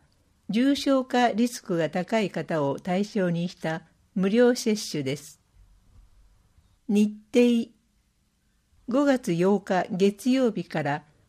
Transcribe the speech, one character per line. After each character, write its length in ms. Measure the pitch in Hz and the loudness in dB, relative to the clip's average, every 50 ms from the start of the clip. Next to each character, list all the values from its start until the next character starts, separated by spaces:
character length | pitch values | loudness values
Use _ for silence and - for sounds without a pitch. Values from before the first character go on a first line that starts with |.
| _ _ _ _ _ _ _ _ _ - | _ _ _ _ _ _ _ _ _ -4
重 260 | 190 226 254 277 285 | -2 0 2 2 2
症 300 | 269 - 285 269 262 254 | 0 0 0 0 0 0
化 240 | 254 - 247 247 233 | 0 0 2 2 2
リ 180 | - 208 240 240 | 2 2 0 -2
ス 140 | - - | -2 -6
ク 160 | - - 185 165 | -8 -4 -2 -2
が 140 | 160 151 | -2 -2
高 300 | - 185 175 - - 220 | -2 -4 -4 -2 -2 -2
い 100 | 208 175 | -2 -2
方 320 | - 190 151 - 175 160 143 | -4 -6 -6 -4 -2 -2 -2
を 160 | 139 135 - | -2 -4 -4
対 240 | - 190 180 185 202 | -4 -4 -2 -2 -2
象 260 | 208 - 214 185 175 | -2 -2 -2 -2 0
に 180 | 170 170 170 175 | -2 -2 -4 -6
し 40 | - | -6
た 300 | - - 170 160 160 - _ _ _ _ _ - | -8 -8 -6 -6 -8 -10 _ _ _ _ _ -4
無 160 | 190 180 196 | -2 -2 2
料 240 | 202 240 247 240 247 | 4 4 4 4 4
接 200 | 247 - 233 214 | 2 0 -2 -2
種 280 | 208 - - - 151 135 | -2 -4 -6 -6 -6 -4
で 140 | 131 143 147 | -4 -6 -6
す。 220 | - - - _ _ _ _ - - _ _ _ _ _ _ - - - _ _ - _ _ _ _ _ _ _ _ _ _ _ _ - | -8 -14 -20 _ _ _ _ -20 -20 _ _ _ _ _ _ -20 -20 -20 _ _ -20 _ _ _ _ _ _ _ _ _ _ _ _ 0
日 260 | 202 208 214 208 208 - - _ | 2 2 2 2 0 -6 -10 _
程、 400 | - 240 240 240 240 233 226 - _ _ _ _ _ _ _ _ _ _ _ _ _ _ _ _ _ _ _ _ _ _ _ - | 2 4 4 4 4 0 -2 -6 _ _ _ _ _ _ _ _ _ _ _ _ _ _ _ _ _ _ _ _ _ _ _ -4
五 160 | 220 269 294 | 0 0 2
月 300 | 285 269 254 262 - 170 | 2 2 0 0 -2 0
八 240 | 165 175 190 208 196 | 2 2 2 2 2
日 260 | - - 202 180 - - | 0 -2 -2 -2 -2 -2
月 400 | - 175 190 202 202 - - 254 | -2 0 2 2 0 0 0 0
曜 200 | 247 269 262 233 | 2 2 2 0
日 120 | 214 180 170 | 0 -2 -6
か 180 | - - 160 | -6 -6 -4
ら 220 | 151 147 143 151 - _ _ _ _ | -4 -2 -4 -4 -6 _ _ _ _